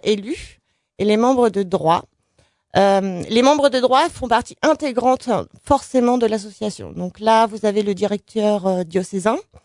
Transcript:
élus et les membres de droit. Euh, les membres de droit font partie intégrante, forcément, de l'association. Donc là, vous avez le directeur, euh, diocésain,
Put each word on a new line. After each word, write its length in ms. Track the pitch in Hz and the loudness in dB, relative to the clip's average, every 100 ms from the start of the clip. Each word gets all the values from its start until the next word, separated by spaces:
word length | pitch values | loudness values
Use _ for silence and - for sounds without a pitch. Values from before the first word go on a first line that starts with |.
élus 560 | - 214 202 370 - _ _ _ _ - | -2 -2 -4 -12 -12 _ _ _ _ -4
et 60 | |
les 120 | 202 214 | 0 2
membres 320 | 247 262 233 | 2 4 2
de 120 | 190 | 0
droit. 420 | 185 185 160 170 - _ _ _ _ _ _ - | -4 -2 0 0 -2 _ _ _ _ _ _ 0
Euh, 460 | 196 196 190 180 - | 2 2 -2 -6 -2
les 140 | 226 | 2
membres 260 | 269 294 285 | 4 4 2
de 120 | 254 | 2
droit 280 | 240 262 330 | 2 2 0
font 180 | - 247 | -4 -2
partie 280 | 233 - - | -2 -2 -2
intégrante, 680 | 302 302 294 240 240 254 - 190 - - | 0 0 -2 0 0 0 -2 -4 -4 -16
forcément, 540 | - 277 - 254 240 247 | -2 -2 0 0 2 2
de 80 | 226 | 0
l'association. 680 | 214 208 - 214 - 85 | -2 -8 -10 -10 -10 -14
Donc 280 | - 180 - | -10 -10 -4
là, 260 | 214 220 226 | 2 4 2
vous 200 | 214 208 | 0 0
avez 160 | 202 | 0
le 100 | 208 | -2
directeur, 720 | 185 202 202 - 220 208 208 190 | -2 -2 -4 -6 -2 0 0 0
euh, 160 | 185 | -2
diocésain, 540 | 165 185 185 196 190 294 - - | -2 -4 -4 -4 -2 -4 -8 -20